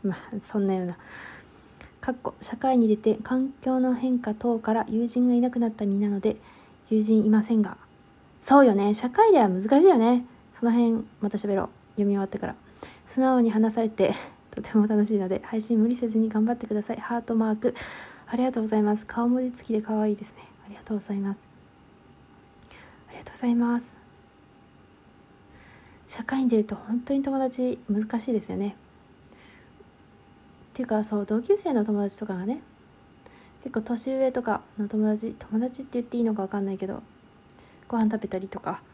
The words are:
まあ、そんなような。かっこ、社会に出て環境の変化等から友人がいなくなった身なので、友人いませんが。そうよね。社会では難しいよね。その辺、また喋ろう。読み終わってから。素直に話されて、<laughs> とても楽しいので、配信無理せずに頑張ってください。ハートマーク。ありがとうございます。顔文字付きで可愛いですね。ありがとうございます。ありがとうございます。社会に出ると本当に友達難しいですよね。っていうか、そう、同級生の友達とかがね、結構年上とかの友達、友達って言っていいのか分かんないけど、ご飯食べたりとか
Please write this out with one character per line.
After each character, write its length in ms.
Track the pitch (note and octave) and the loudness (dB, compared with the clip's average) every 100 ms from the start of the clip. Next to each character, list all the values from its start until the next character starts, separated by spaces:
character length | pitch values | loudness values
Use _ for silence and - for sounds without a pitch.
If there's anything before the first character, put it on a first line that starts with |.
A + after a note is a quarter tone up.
ま 120 | G3+ F3 | -6 -6
あ、 20 | - G#3 | -10 -12
そ 160 | - G#3+ | -8 -2
ん 80 | G3 | -2
な 80 | |
よ 80 | F#3+ | -2
う 20 | F3+ | -4
な。 100 | F3 - - - - - - - - - - | -8 -16 -18 -18 -20 -20 -20 -20 -20 -20 -10
か 140 | - | -8
っ 20 | B3 | -6
こ、 100 | - - | -8 -8
社 160 | - A3+ | -10 -2
会 220 | C4+ B3+ | 2 4
に 80 | A3+ | 4
出 100 | G#3+ | 4
て 220 | A3 G#3+ | 2 0
環 300 | A3 B3+ C4+ - | 0 -2 -2 -4
境 180 | C4 B3+ | -2 0
の 140 | B3+ | 0
変 240 | B3 B3+ B3 | 0 0 -2
化 160 | B3 | -2
等 240 | G#3+ A#3+ A3+ | -4 -2 -2
か 160 | A3 | 0
ら 140 | A3+ A3 | -2 0
友 160 | A3 A#3+ | -2 -2
人 220 | B3 B3 | 2 2
が 80 | A#3+ | 4
い 60 | |
な 100 | B3 | 2
く 80 | B3 | 0
な 80 | A#3 | -4
っ 40 | |
た 140 | A3 G3+ | -2 -2
身 140 | G3 | 0
な 100 | G#3 | 0
の 100 | G3+ | 0
で、 180 | G#3+ G#3+ - - - - - | -2 -4 -12 -20 -20 -20 -2
友 120 | G#3+ | 0
人 200 | G#3+ A3 | 4 4
い 60 | G#3 | 6
ま 140 | G#3+ | 4
せ 100 | G#3+ | 4
ん 80 | A3+ | 2
が。 160 | G3 - - - - - - - | 0 -4 -20 -20 -20 -20 -20 -12
そ 220 | - C#4 | 6 8
う 40 | C4+ | 8
よ 80 | |
ね。 220 | G3+ G3+ G#3+ | 6 2 0
社 160 | B3 | -2
会 200 | B3 A4 | 4 8
で 80 | F4 | 8
は 80 | G#3 | 6
難 140 | F#3 G#3 C#4 | 2 4 6
し 40 | |
い 40 | F#4 | 8
よ 120 | D4 | 6
ね。 260 | A3+ B3 B3 - - | 6 4 0 -18 -20
そ 120 | - A#3 | -4 2
の 60 | |
辺、 320 | A#3 A#3 A3+ A3 - | 4 4 2 -4 -6
ま 100 | G#3 | -4
た 80 | G#3 | -2
喋 180 | G#3 G3 | -2 -2
ろ 80 | |
う。 60 | - - _ | -2 -10 _
読 160 | - G3+ | -2 0
み 60 | |
終 40 | G3 | 0
わ 60 | |
っ 40 | G3 | -2
て 120 | - | -6
か 80 | F#3+ | -8
ら。 80 | - - - - - - | -10 -20 -20 -20 -20 -8
素 140 | - | 0
直 220 | C4 B3+ | 2 4
に 100 | A#3 | 2
話 240 | A3 A3 A3 | 2 2 2
さ 60 | |
れ 80 | A3+ | -4
て、 220 | G#3+ F#3+ - - | 0 0 0 -8
<laughs> 160 | - - | -20 -16
と 120 | - | -12
て 120 | - A3 | -2 2
も 120 | G#3 | 2
楽 180 | G#3+ G#3 | 2 2
し 100 | G#3+ | 0
い 40 | |
の 80 | F#3 | 0
で、 140 | F#3 - | -4 -4
配 160 | A3+ | -6
信 180 | G#3+ A3+ | 0 2
無 80 | A3+ | 2
理 80 | A#3+ | 0
せ 120 | A#3 | 0
ず 100 | A3 | 0
に 120 | A3 | 0
頑 160 | G#3+ A3 | 0 0
張 80 | |
っ 20 | A#3+ | -2
て 100 | A3+ | -4
く 80 | |
だ 80 | G#3 | -6
さ 140 | G#3 - | -4 -10
い。 20 | |
ハ 220 | - A#3 | -6 -6
ー 20 | |
ト 140 | A#3 A3+ | -2 0
マ 160 | A3 | 0
ー 40 | G#3+ | 0
ク。 180 | A#3+ B3 - - - - - | -2 -4 -12 -16 -18 -20 -8
あ 100 | A#3+ | -2
り 80 | |
が 80 | B3+ | -2
と 80 | B3+ | -2
う 40 | |
ご 40 | A3 | -2
ざ 100 | G#3+ | 0
い 40 | |
ま 160 | G#3 G#3+ | 2 0
す。 80 | - | -4
顔 220 | - A#3+ | -2 0
文 160 | B3 | 0
字 80 | B3+ | -2
付 160 | B3 - | -8 -4
き 60 | |
で 100 | A3 | -4
可 160 | A3 G#3+ | -2 -2
愛 140 | G#3+ | 0
い 20 | G#3 | -2
で 80 | |
す 100 | G3+ | -6
ね。 60 | - - - - | -18 -20 -20 -20
あ 40 | |
り 60 | G3+ | -20
が 60 | |
と 140 | - G#3 | -8 -8
う 20 | |
ご 40 | |
ざ 120 | - | -6
い 60 | G3+ | -6
ま 160 | G3 G3 | -4 -6
す。 100 | - - - - - - - - - - - - - - - - - | -12 -20 -20 -20 -20 -20 -20 -20 -20 -20 -20 -20 -20 -20 -20 -20 -20
あ 20 | |
り 80 | - | -20
が 40 | |
と 80 | - | -18
う 40 | - | -6
ご 40 | |
ざ 80 | B3 | 0
い 60 | |
ま 260 | A#3+ A#3 A#3+ | 2 2 0
す。 160 | - - - - - _ - - - - - - - - - - - - - - - - - | -4 -20 -20 -20 -20 _ -20 -20 -20 -20 -20 -20 -20 -20 -20 -20 -20 -20 -20 -20 -20 -20 -16
社 160 | - | -12
会 200 | A3+ C4 | -4 0
に 60 | B3+ | 2
出 80 | A3+ | 2
る 60 | |
と 120 | G#3+ G3 | 0 -6
本 240 | - A#3+ | -4 -6
当 120 | B3 | -2
に 80 | C#4 | -2
友 160 | C4+ C4+ | 0 -2
達 400 | C4 B3+ B3+ B3 - | -2 -2 -4 -4 -4
難 320 | G#3 A3 A#3 | -4 -2 -4
し 80 | A3 | -2
い 40 | |
で 80 | A3 | -4
す 100 | - | -4
よ 60 | F#3 | -6
ね。 180 | G3+ - - - - - - - - - - - - _ - - - - - - - | -6 -8 -20 -20 -20 -20 -20 -20 -20 -20 -20 -20 -20 _ -20 -20 -20 -20 -20 -20 -20
っ 20 | |
て 100 | - | -10
い 20 | B3 | -2
う 20 | |
か、 160 | G#3+ | -2
そ 160 | G#3+ G#3 | 0 -4
う、 60 | G3+ | -2
同 160 | G#3+ | -2
級 160 | A#3+ G4+ | 0 0
生 160 | F4 | 2
の 100 | B3+ | 0
友 180 | G#3+ G#3 | 0 0
達 160 | G3+ - | -2 -4
と 80 | G#3+ | -6
か 80 | |
が 120 | F#3 G3 | -6 -6
ね、 160 | C#4+ - - - - - - - - - - | -6 -10 -20 -20 -20 -20 -20 -20 -20 -20 -18
結 120 | B3+ | -8
構 80 | A3 | -8
年 320 | A3 A#3+ - | -4 -4 -4
上 180 | C4 C4 | 0 0
と 100 | B3+ | 0
か 200 | B3 G#3 - - | -4 -4 -6 -8
の 80 | G#3 | -4
友 180 | G#3+ G#3+ | 0 0
達、 300 | G#3+ A3 - | 0 -4 -12
友 220 | - G#3+ | -6 -4
達 220 | B3 B3 | -4 -6
っ 40 | C4 | -8
て 40 | B3 | -8
言 40 | |
っ 20 | A#3+ | -6
て 100 | A#3+ | -2
い 60 | |
い 20 | |
の 100 | A3+ | -2
か 100 | G#3 | -2
分 40 | F#3+ | -4
か 120 | G#3 | -4
ん 40 | G3 | -4
な 60 | |
い 60 | F#3+ | -4
け 100 | F#3+ | -6
ど、 160 | - - - - - - - - - - | -8 -14 -20 -20 -20 -20 -20 -20 -20 -6
ご 80 | A#3 | 0
飯 120 | A3 | 0
食 120 | G#3+ | 0
べ 60 | G3 | -6
た 100 | F#3+ | -8
り 80 | F#3+ | -8
と 140 | F#3+ | -10
か 200 | - F3+ - | -10 -10 -12